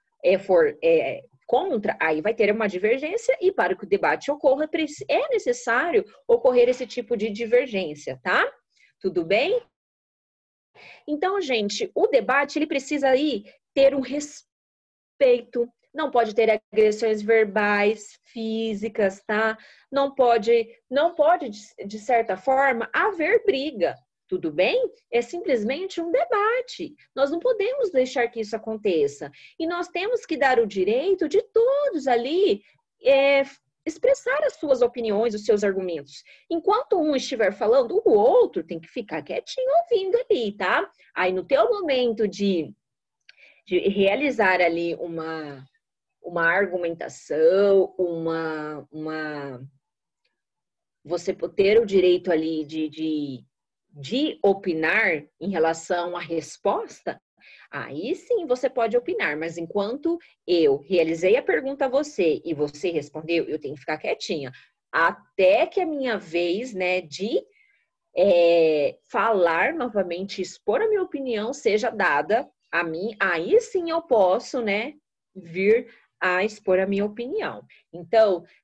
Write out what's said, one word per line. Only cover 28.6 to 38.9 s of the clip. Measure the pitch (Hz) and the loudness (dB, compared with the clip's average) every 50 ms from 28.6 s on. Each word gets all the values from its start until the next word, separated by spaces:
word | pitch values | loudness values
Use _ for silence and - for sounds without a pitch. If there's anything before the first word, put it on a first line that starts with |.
| 220 226 220 214 214 202 175 156 143 143 139 - 156 139 - - - - _ | -8 -8 -8 -4 -2 0 2 2 0 0 -2 -6 -14 -16 -16 -18 -20 -16 _
E | - 330 | -8 -6
nós | 330 349 349 339 | -4 -4 -6 -6
temos | 349 - 339 381 427 508 - - | -6 -6 -6 -4 -4 -4 -4 -4
que | - 320 | -4 -2
dar | 247 277 262 254 233 | 0 2 2 4 2
o | 233 | 2
direito | 202 202 196 180 196 226 254 311 392 392 370 339 | 0 0 -2 0 0 0 0 0 0 0 0 0
de | 269 285 415 | 0 0 0
todos | - - - 453 466 508 554 571 587 554 403 294 254 | 0 0 2 2 2 2 2 2 0 -2 -2 -2 0
ali, | 262 240 233 233 269 320 370 415 339 202 202 _ _ _ _ _ _ _ _ - | 0 0 0 0 -2 0 2 2 2 0 -2 _ _ _ _ _ _ _ _ 2
é, | 247 277 269 277 277 277 269 277 269 - _ _ _ _ _ - | 4 4 4 4 4 4 2 0 -2 -6 _ _ _ _ _ -12
expressar | - - - - 508 554 - - 480 539 605 622 | -12 -4 0 2 2 2 2 0 -4 -2 0 -2
as | 539 - | -2 -4
suas | - - 285 262 233 247 | -2 0 0 2 2 2
opiniões, | 240 - 254 226 220 202 208 226 240 208 | 0 0 -2 -4 -2 0 0 0 -2 -2
os | 208 208 | -2 0
seus | - 214 208 208 | 2 2 2 2
argumentos. | 202 190 190 190 180 170 147 139 139 - - - _ - _ _ | 0 -2 -2 -4 -4 -6 -8 -10 -12 -20 -20 -20 _ -20 _ _
Enquanto | - 330 339 330 381 415 480 571 - 453 359 | -6 -6 -2 0 2 2 2 2 0 0 0
um | 302 311 285 | 2 2 0
estiver | 262 254 - 277 220 220 185 | -2 -2 -4 -2 0 0 0
falando, | 202 - 226 208 240 277 247 - 349 427 - | 0 0 2 4 4 4 4 2 0 2 4
o | 370 | 4
outro | 240 202 208 262 381 508 440 - - 180 160 | 6 6 6 6 6 6 4 2 0 -6 -8
tem | - 175 165 | -8 -10 -12
que | 170 | -12
ficar | - | -12